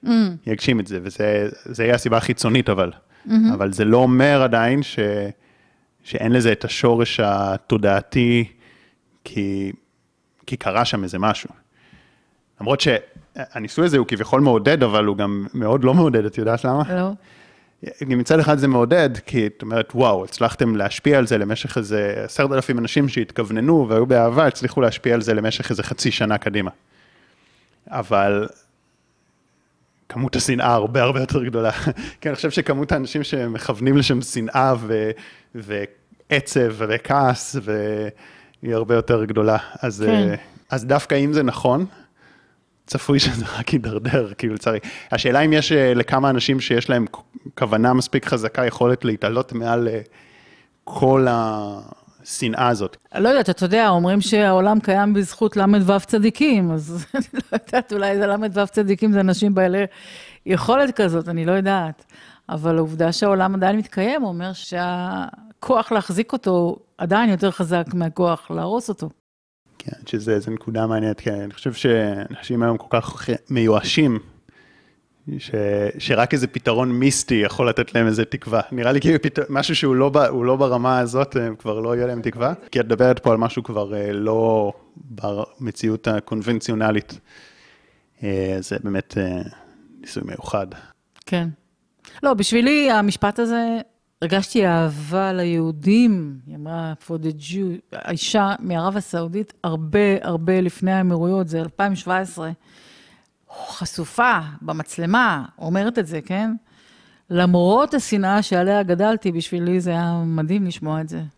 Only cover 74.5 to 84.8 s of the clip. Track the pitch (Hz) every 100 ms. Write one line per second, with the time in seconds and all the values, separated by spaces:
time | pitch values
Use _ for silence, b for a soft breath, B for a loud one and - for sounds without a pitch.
74.5 | b b b b b _ _ - 147 -
75.5 | 107 101 101 101 - - 110 123 147 123
76.5 | - - 117 127 123 135 131 - 120 101
77.5 | - 123 110 120 117 113 110 110 - -
78.5 | 110 - 127 120 139 160 165 156 147 -
79.5 | 139 139 160 139 127 139 139 131 135 120
80.5 | 135 139 120 123 127 120 127 139 131 117
81.5 | 110 113 107 113 120 123 120 113 117 123
82.5 | 175 - 127 113 113 127 123 - 113 113
83.5 | - 117 107 101 104 101 101 107 110 113
84.5 | 110 104 -